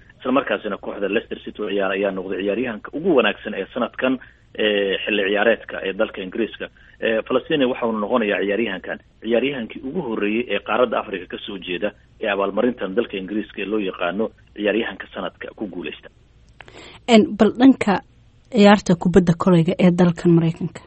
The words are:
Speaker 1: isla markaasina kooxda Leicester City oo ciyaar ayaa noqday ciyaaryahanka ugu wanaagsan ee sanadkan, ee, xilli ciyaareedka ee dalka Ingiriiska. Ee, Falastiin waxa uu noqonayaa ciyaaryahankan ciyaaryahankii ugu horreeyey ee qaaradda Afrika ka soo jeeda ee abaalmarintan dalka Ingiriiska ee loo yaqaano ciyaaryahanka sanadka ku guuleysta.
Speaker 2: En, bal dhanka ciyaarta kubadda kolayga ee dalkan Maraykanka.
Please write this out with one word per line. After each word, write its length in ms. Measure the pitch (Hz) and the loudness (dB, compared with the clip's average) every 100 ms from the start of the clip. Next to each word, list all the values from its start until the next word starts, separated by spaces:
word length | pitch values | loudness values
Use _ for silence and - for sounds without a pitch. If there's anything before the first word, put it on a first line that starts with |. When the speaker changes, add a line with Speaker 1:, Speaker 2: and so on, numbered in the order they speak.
| - - | -12 -12
Speaker 1:
isla 100 | 131 | -2
markaasina 460 | 131 127 104 107 98 | 0 0 -4 -4 -8
kooxda 320 | 120 107 98 | -10 -6 -2
Leicester 300 | 107 - - | -2 -4 -12
City 180 | - 107 | -14 -10
oo 80 | 104 | -6
ciyaar 220 | 101 95 | -2 -2
ayaa 200 | 98 101 | -2 -2
noqday 300 | 95 92 92 | -4 -6 -6
ciyaaryahanka 460 | 101 101 127 107 - | -4 -2 -4 -8 -10
ugu 220 | 139 185 143 | -6 0 4
wanaagsan 380 | 107 98 110 | 4 0 -8
ee 120 | 98 95 | -8 -8
sanadkan, 460 | 127 113 - 131 131 - _ _ - | -4 -6 -2 -2 -2 -6 _ _ -2
ee, 400 | 107 104 98 95 - | 0 2 0 -2 -2
xilli 180 | 104 98 | -2 0
ciyaareedka 520 | 101 113 107 - - | 2 2 2 -2 -8
ee 100 | 95 | -6
dalka 280 | 95 107 - | -2 -4 -4
Ingiriiska. 460 | 92 113 107 - 92 _ - - | -10 -6 -6 -6 -16 _ -20 -6
Ee, 200 | 110 110 | -2 -2
Falastiin 420 | - 127 - 156 127 | 0 -2 0 0 0
waxa 200 | 127 117 | 0 -4
uu 40 | |
noqonayaa 480 | 110 104 123 104 95 | -4 -2 0 0 0
ciyaaryahankan 580 | 98 101 117 92 - - _ _ | 0 0 -2 -4 -10 -12 _ _
ciyaaryahankii 600 | 110 117 131 139 110 - | -2 0 0 -4 -8 -10
ugu 180 | 131 175 | -10 -8
horreeyey 440 | 131 107 104 110 120 | -6 -4 -2 -2 -2
ee 100 | 101 | -4
qaaradda 400 | - 107 123 117 | -2 0 0 0
Afrika 260 | 107 95 90 | -4 -10 -10
ka 100 | 113 - | -14 -12
soo 120 | 101 | -12
jeeda 340 | 85 87 101 - _ - | -8 -6 -6 -8 _ -8
ee 80 | 110 | -4
abaalmarintan 640 | 98 98 98 123 120 98 95 | -2 -2 0 -2 -2 -4 -4
dalka 220 | 117 98 | -4 -4
Ingiriiska 440 | 90 107 98 - | -8 -6 -8 -8
ee 40 | 98 | -6
loo 140 | 110 | -4
yaqaano 520 | 95 - 90 95 110 - _ - | -4 -4 -4 -4 -6 -8 _ -6
ciyaaryahanka 520 | 104 101 113 104 - | -2 -2 -2 -8 -14
sanadka 340 | - 92 - - - | -10 -10 -10 -16 -12
ku 120 | 104 | -12
guuleysta. 420 | 87 76 - - _ _ _ _ - - - - - - | -10 -12 -14 -20 _ _ _ _ -20 -20 -20 -20 -10 4
Speaker 2:
En, 280 | 226 - 208 | 6 6 4
bal 140 | 214 214 | 2 6
dhanka 400 | 269 240 - 185 - _ _ _ - | 6 6 4 -2 -4 _ _ _ -4
ciyaarta 440 | 240 202 202 - 170 | 6 8 8 6 0
kubadda 380 | 185 185 175 170 | 4 4 4 2
kolayga 360 | - 175 160 - | 4 4 4 4
ee 120 | 180 | 4
dalkan 400 | 175 175 170 175 | 4 2 2 4
Maraykanka. 500 | 165 165 - 175 - | 4 4 -2 -6 -10